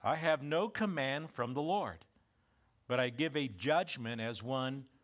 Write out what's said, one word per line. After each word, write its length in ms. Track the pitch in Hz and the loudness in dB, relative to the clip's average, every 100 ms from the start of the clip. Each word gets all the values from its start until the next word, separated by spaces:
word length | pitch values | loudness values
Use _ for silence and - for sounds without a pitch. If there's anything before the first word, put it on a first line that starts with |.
I 120 | 113 160 | 0 2
have 280 | 165 151 | 2 2
no 260 | 143 156 214 | 2 0 0
command 640 | - 214 151 135 143 160 | 0 0 0 0 -2 -4
from 220 | - 120 | -4 -2
the 80 | 131 | 0
Lord, 440 | 156 202 131 80 - _ _ _ _ _ _ _ - | 0 0 -2 -6 -16 _ _ _ _ _ _ _ 0
but 120 | 123 | 2
I 100 | 123 | 2
give 260 | 117 160 147 | 2 0 0
a 140 | 135 | -2
judgment 720 | 95 131 160 - - 117 117 | -2 2 2 2 -4 -4 -4
as 220 | 113 107 | -4 -4
one 420 | 117 131 131 135 131 _ | -2 -2 -2 -4 -10 _